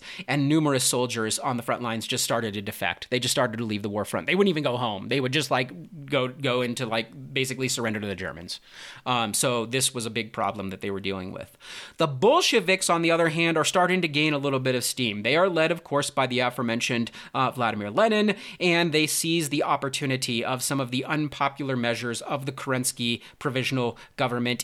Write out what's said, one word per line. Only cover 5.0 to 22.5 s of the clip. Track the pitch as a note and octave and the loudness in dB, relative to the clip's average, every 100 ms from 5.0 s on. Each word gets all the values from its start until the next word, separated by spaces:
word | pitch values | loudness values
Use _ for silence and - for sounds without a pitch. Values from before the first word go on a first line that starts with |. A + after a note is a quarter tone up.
| G2+ | -2
They | C3+ | 0
would | B2+ | 0
just, | D3 C3+ | 0 2
like, | C3 C3+ E3 D3+ D#3 C#3 | 0 0 -8 -16 -14 -2
go, | C#3 B2+ | 0 -2
go | C3 C3 B2 | -2 0 0
into, | B2 A#2+ A#2+ | 0 -2 -2
like, | A2+ A2+ D3 C3 | -2 -4 -10 -6
basically | C#3 C3 B2+ C3 | -2 -2 -2 -2
surrender | - A2+ G#2+ | 0 -2 -2
to | G#2 | -4
the | |
Germans. | F#2+ F2+ - F2+ - - - - - C3 | -4 -6 -8 -12 -12 -14 -20 -18 -10 -2
Um, | A#2+ A#2 | 0 0
so | G3+ C#3 B2 A2+ | 0 0 0 0
this | C3 B2+ | 0 0
was | B2 A2+ | -2 -4
a | |
big | A2+ A2 | -4 -4
problem | - G2+ G2+ G2 | -2 -2 -2 -6
that | F#2+ | -6
they | G2+ | -6
were | G2 | -4
dealing | G2 F#2+ F#2 | -4 -6 -6
with. | - - - - - - - | -10 -14 -18 -18 -16 -10 -2
The | D#3+ | 0
Bolsheviks, | C3 G3+ D#4+ - B3 F3 F#3 - | 4 6 6 6 2 4 2 4
on | E3+ | 2
the | E3 | 4
other | E3 E3 | 4 4
hand, | D#3+ E3 D#3+ | 2 2 2
are | D3 | 2
starting | F#3+ F3+ F#3 | 4 4 2
to | E3+ | 2
gain | D3 D#3 | 2 2
a | D3 | 2
little | C#3 C3+ | 0 0
bit | C3 B2+ | 2 0
of | |
steam. | - - A#2+ G#2 | 0 -2 -2 0
They | A2 D3+ | 2 4
are | F#3+ | 4
led, | E3 D#3+ | 4 2
of | E3+ | 0
course, | - C#3+ C#3+ | 0 -2 0
by | - C3 | 0 0
the | B2 | 2
aforementioned, | B2 B2 A#2+ A#2 - B2 A2+ - - | 0 0 0 0 0 0 -2 -6 -6
uh, | B2+ B2+ | 0 0
Vladimir | B2+ A#2 G#2+ G#2 | 2 0 0 -2
Lenin, | A#2 A3+ G#3+ G#3 G3 - - | 2 4 4 2 0 -6 -2
and | F3 E3+ E3+ | 2 4 4
they | D3+ D#3 | 2 2
seize | - E3+ E3+ D3 | 0 2 2 0
the | C#3+ | 0
opportunity | D3+ C#3+ C#3 - C#3 C3 C3 A#2 A#2+ | 0 0 0 -2 -2 -2 0 -2 0
of | B2+ | -2
some | - C#3 | 0 -2
of | B2 | 0
the | B2+ B2+ | -2 -2
unpopular | D#3 D3 - C#3 C#3 C3+ B2+ | -2 -2 0 -2 -2 -2 0
measures | A#2+ A2 A#2+ A2+ | 0 0 -2 -6
of | - D3 | -4 -4
the | C3+ | -4